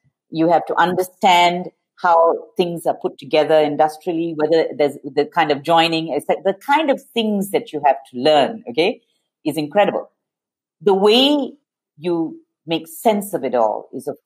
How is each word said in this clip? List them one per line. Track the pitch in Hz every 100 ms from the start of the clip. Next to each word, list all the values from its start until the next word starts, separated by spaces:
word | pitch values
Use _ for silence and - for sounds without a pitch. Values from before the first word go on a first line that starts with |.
| _ _ _
You | 160 160
have | 170 -
to | -
understand | 175 - 180 _ 202 175 175 180 175 - _ _
how | 180 165 165 - - -
things | 175 170 160
are | -
put | 175 -
together | 135 156 151 156
industrially, | 147 147 156 - 185 165 170 151
whether | 156 165 - -
there's | 143 135
the | 143 135 151
kind | 175 156
of | 139
joining, | 143 165 165 160 160
et | 139 -
cetera. | 175
The | -
kind | 196 - 285 302
of | 247 -
things | 233 220 202 196
that | 156 -
you | 151 143
have | - -
to | 123
learn, | 143 151 120 110 -
okay, | 120 190 262 _ _ _ _
is | 156 151
incredible. | 147 208 196 95 - _ _ _ _ _ _ _
The | 165
way | 190 208 240 269 294 254 - _ _ _ _
you | 175 170 156 - _ _ 151
make | 165 160
sense | - 233 208 196
of | 160
it | 127 123
all | 107 107 -
is, | 135 139
of | -